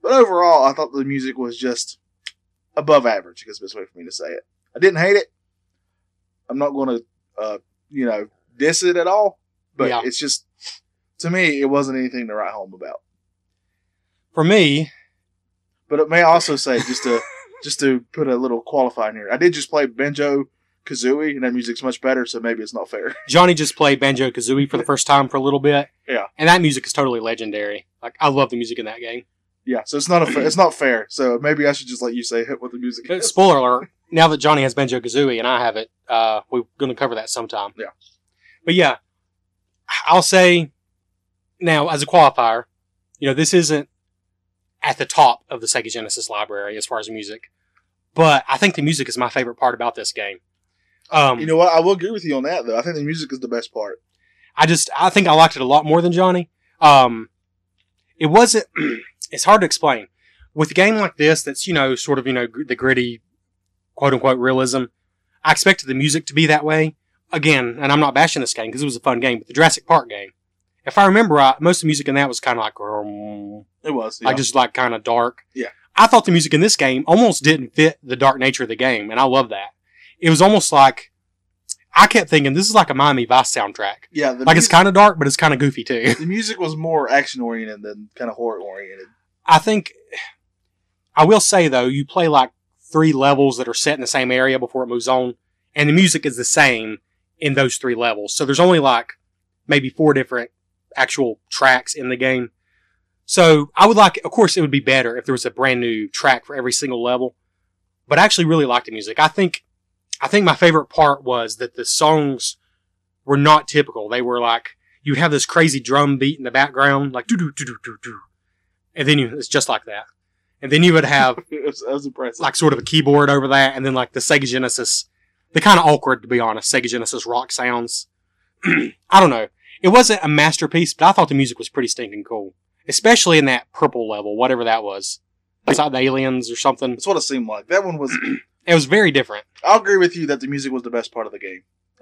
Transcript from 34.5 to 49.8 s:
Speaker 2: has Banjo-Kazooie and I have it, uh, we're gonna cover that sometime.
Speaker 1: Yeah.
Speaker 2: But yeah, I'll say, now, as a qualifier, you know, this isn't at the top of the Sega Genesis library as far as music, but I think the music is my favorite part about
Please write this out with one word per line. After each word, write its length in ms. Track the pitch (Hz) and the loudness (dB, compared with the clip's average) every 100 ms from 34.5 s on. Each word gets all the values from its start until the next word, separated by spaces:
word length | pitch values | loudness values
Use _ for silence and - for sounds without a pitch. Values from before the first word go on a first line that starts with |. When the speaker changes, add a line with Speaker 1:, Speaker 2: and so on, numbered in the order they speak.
| 147 | 2
Speaker 2:
has 100 | 135 139 | 0 -2
Banjo-Kazooie 640 | 135 123 117 120 139 117 | -4 -4 -4 -2 0 0
and 80 | 120 | -2
I 120 | 123 | 0
have 120 | 120 110 | -2 -4
it, 140 | 113 _ _ | -10 _ _
uh, 340 | 117 113 107 - | 0 0 -2 -4
we're 120 | 127 117 _ | -6 -6 _
gonna 160 | 135 123 | -8 -4
cover 200 | 135 113 | -4 -6
that 140 | 110 | -8
sometime. 420 | - 113 107 101 107 | -10 -8 -8 -10 -12
Speaker 1:
Yeah. 100 | 101 _ _ _ _ _ _ _ | -18 _ _ _ _ _ _ _
Speaker 2:
But 100 | - 175 | -2 2
yeah, 220 | 156 123 _ _ _ _ _ _ _ _ - - - | 2 0 _ _ _ _ _ _ _ _ -10 -8 2
I'll 140 | 175 | 2
say, 500 | 175 190 180 175 156 _ _ _ _ _ _ _ _ _ | 4 4 4 4 -2 _ _ _ _ _ _ _ _ _
now, 300 | 170 156 151 | -2 0 -2
as 140 | 151 | -4
a 20 | 143 | 0
qualifier, 580 | 175 143 - 117 113 - _ _ _ _ _ | 4 4 4 -2 -2 -6 _ _ _ _ _
you 80 | 139 | -4
know, 60 | |
this 200 | 135 156 180 | -2 2 2
isn't 340 | 156 151 - _ _ _ _ _ _ _ _ _ | 2 -4 -6 _ _ _ _ _ _ _ _ _
at 160 | - - | -6 -4
the 60 | 127 | -4
top 380 | - 139 113 _ | 2 2 2 _
of 120 | 131 | -12
the 60 | 113 | -6
Sega 240 | 127 110 | -6 -6
Genesis 380 | 117 107 123 113 | -12 -10 -10 -8
library 480 | 104 104 101 101 107 | -8 -8 -8 -10 -10
as 80 | - | -10
far 140 | 117 | -10
as 100 | 107 | -10
music, 400 | 110 101 107 _ _ _ _ _ _ _ | -14 -14 -18 _ _ _ _ _ _ _
but 320 | - 160 139 - | 0 2 2 0
I 100 | 135 | -2
think 180 | 202 165 | -2 -2
the 80 | |
music 260 | 143 156 127 | -4 -4 -6
is 80 | 120 | -6
my 120 | 120 | -4
favorite 260 | 139 120 117 | -4 -6 -4
part 180 | 127 | -4
about 220 | 117 | -2